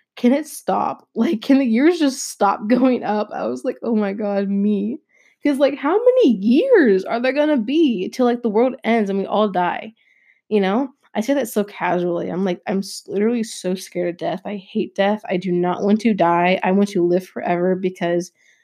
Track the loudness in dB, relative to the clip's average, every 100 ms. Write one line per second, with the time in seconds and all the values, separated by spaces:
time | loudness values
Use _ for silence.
0 | _ 0 2 2 -2 -10 -4 -2 -2 -6
1 | _ -2 -2 0 2 2 4 2 2 2
2 | 0 -2 -8 -2 0 0 0 2 2 0
3 | -2 -4 -4 -6 -6 -6 -6 -6 -2 -2
4 | -2 -4 -4 -2 -2 0 0 0 -4 -8
5 | _ _ _ _ -2 2 0 0 0 2
6 | 4 6 4 4 2 2 6 6 6 4
7 | 0 -2 0 0 2 0 0 2 2 0
8 | -4 0 0 0 0 2 0 0 0 0
9 | 0 -2 -2 0 0 0 -2 -4 -10 -18
10 | _ _ _ _ -2 0 2 0 -2 _
11 | _ -6 -2 -2 -2 -4 -4 -4 -2 0
12 | -2 -2 -4 -4 -4 -4 -4 -4 -6 -12
13 | -8 -2 0 -2 -6 -6 -6 -6 -6 -6
14 | -4 -4 -6 -6 -8 -12 -6 -6 -4 -2
15 | 0 -2 -4 -4 -2 0 0 0 0 2
16 | 2 2 2 4 2 2 0 2 2 2
17 | 2 0 -2 -8 -4 0 0 0 -4 -4
18 | -2 -2 -4 _ _ _